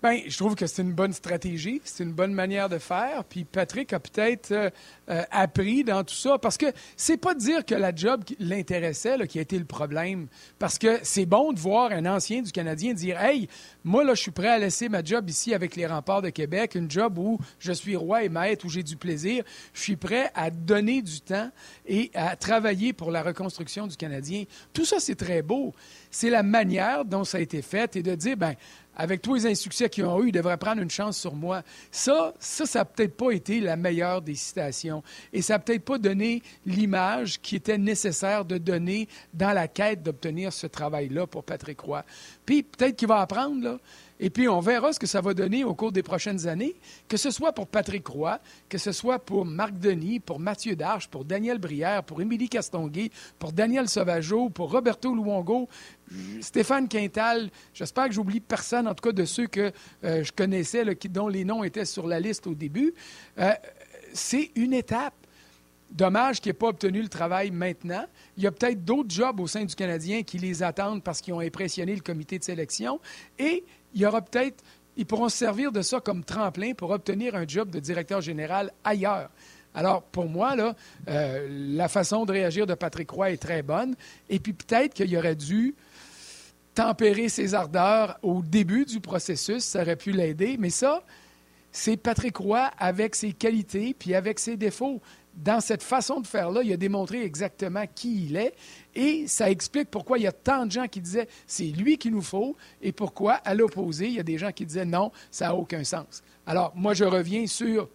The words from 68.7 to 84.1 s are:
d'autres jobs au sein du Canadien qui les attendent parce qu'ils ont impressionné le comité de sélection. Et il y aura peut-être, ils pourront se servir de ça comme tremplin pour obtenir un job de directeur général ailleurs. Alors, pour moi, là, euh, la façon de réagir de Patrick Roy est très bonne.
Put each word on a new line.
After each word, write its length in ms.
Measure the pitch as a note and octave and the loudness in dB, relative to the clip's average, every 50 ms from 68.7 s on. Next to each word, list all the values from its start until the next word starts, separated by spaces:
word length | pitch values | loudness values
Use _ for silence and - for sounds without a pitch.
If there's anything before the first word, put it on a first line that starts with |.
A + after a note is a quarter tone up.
| B3 G3+ E3+ | 2 0 0
d'autres 300 | E3 A#3 C#4+ D4 A3 E3 | 2 2 2 2 0 2
jobs 260 | E3+ A#3 C4 B3+ G3 | 2 2 2 2 0
au 80 | F3+ D#3+ | -2 -2
sein 180 | - G#3+ G#3+ | -2 -2 -4
du 100 | F#3 - | -4 -4
Canadien 480 | - F#3+ F3+ E3+ E3 D#3 E3+ G3+ A3+ A3 | -4 -2 -2 -2 -2 -2 -2 -2 -2 -2
qui 160 | - - F3+ | -4 -6 -4
les 240 | F3+ F#3 F3+ D3+ F3+ | -4 -4 -2 0 -2
attendent 400 | F3 E3 - G3 G3+ G#3+ G3+ - | -2 0 0 -2 -2 -2 -4 -4
parce 180 | - E3 - | -4 -6 -6
qu'ils 120 | - - F3+ | -6 -6 -4
ont 80 | E3+ | -4
impressionné 520 | E3 E3 - - G3 F3+ - F#3 F3 F3 G3+ | -4 -4 -4 -4 -4 -4 -4 -2 -2 -2 -2
le 80 | G3 | -4
comité 380 | D#3+ - E3+ D#3 D3+ - - F#3 | -4 -6 -6 -6 -4 -6 -6 -8
de 40 | - | -6
sélection. 560 | - F3+ E3 D#3+ C#3+ - - G#3+ A#3+ C4 E4 - - - - - - _ - | -6 -6 -6 -4 -6 -4 -6 -4 -4 -4 -6 -8 -12 -18 -18 -20 -20 _ -2
Et 260 | B3+ D4+ E4+ F4+ F4+ - - _ _ _ - | -2 0 0 -2 -4 -8 -20 _ _ _ 0
il 80 | G#3+ | 2
y 40 | G3 | 2
aura 160 | G#3 G#3+ A3+ | 4 4 2
peut-être, 400 | G#3 - - A#3+ B3+ C#4 - - - - - _ _ _ _ - | -2 0 0 0 0 0 -2 -8 -20 -20 -20 _ _ _ _ -6
ils 80 | G#3+ | -4
pourront 240 | - G#3+ G#3+ A#3 A#3+ | -2 0 2 2 2
se 80 | - - | 2 2
servir 340 | B3 A3 G3+ G3+ C4+ C#4+ | 0 0 0 0 0 0
de 100 | A#3 G#3 | 0 0
ça 200 | F#3 - - B3+ | -2 0 -2 -2
comme 240 | - - G3+ F3+ E3+ | -2 -2 -4 -4 -4
tremplin 480 | - E3 F3+ G#3+ F#3+ D#3 F3 G3 A#3 A#3 | -6 -4 -2 -2 -2 -2 -2 -4 -4 -4
pour 160 | - F3+ F3 | -4 -2 -2
obtenir 460 | G3 G#3 E3+ - F#3+ G3 A#3 B3 G3+ | -2 -2 -2 -2 -2 -2 -2 -2 -2
un 120 | G3 E3+ D#3 | -4 -4 -2
job 220 | C#3 F3+ A3 G3 | -2 -2 -2 -2
de 100 | E3 F#3+ | -4 -8
directeur 400 | C#3+ C#3 F3 E3+ E3+ - G3 G3 | -6 -4 -4 -4 -4 -2 -2 -4
général 540 | E3+ D3+ E3 D3+ D3+ D#3 F3 G3 G3+ F#3+ - _ _ | -2 -2 -6 -6 -4 -2 0 -2 -2 -2 -6 _ _
ailleurs. 460 | G#3 G#3+ G3+ F#3+ G3 G#3 F#3+ C#3+ C3 _ - - - - - - _ _ | 0 0 2 2 0 0 0 -4 -8 _ -20 -20 -20 -20 -20 -20 _ _
Alors, 280 | D3+ D#3+ F#3 F#3+ F#3 | -2 2 2 2 2
pour 240 | - _ _ F3+ F3 | 0 _ _ -4 -4
moi, 300 | E3 D#3 E3+ G3+ B3+ C#4 | -2 0 0 0 0 2
là, 200 | B3 G#3+ A#3 A3+ - - - - - - - | 2 0 0 -2 -4 -12 -20 -20 -16 -8 -4
euh, 400 | - D3 D3+ C#3 C3 C3+ C#3+ C#3 | -2 0 0 0 -2 -4 -6 -6
la 380 | C#3+ C#3 C#3 C#3 C#3+ D#3 F3 E3 | -6 -6 -4 -2 0 0 0 2
façon 380 | - G3+ F3+ - G3+ G#3+ A3+ | 2 2 0 2 2 0 0
de 60 | G3+ | 0
réagir 340 | F#3+ G3 F#3+ F3 D#3 F#3 G#3+ | 0 2 2 0 2 0 0
de 80 | F#3+ F3+ | 0 0
Patrick 380 | - - E3 - D#3 E3 - | -2 -2 -6 -4 -6 -8 -8
Roy 200 | - - G3 G3 | -2 0 0 0
est 100 | F3+ C#3+ | 0 -2
très 200 | - - E3+ D#3+ | -4 -4 -4 -4
bonne. 340 | C#3+ C#3 D#3 F3 A#3 C4 B3+ - - - | -2 -2 0 0 0 -2 -4 -6 -8 -20